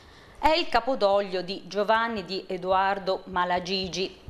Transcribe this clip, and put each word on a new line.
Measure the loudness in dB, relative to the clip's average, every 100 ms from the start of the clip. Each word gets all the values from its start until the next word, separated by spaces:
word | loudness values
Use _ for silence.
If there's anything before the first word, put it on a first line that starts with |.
| -20 -20 -20 0
È | 2
il | 4 2
capodoglio | 0 2 2 4 4 2 -4
di | -4 -8 -6
Giovanni | -2 2 2 2 -4
di | -4 -6 -6
Edoardo | -6 0 2 2 0 -2 -4 -2
Malagigi, | -2 0 0 0 -4 -4 -4 -6 -8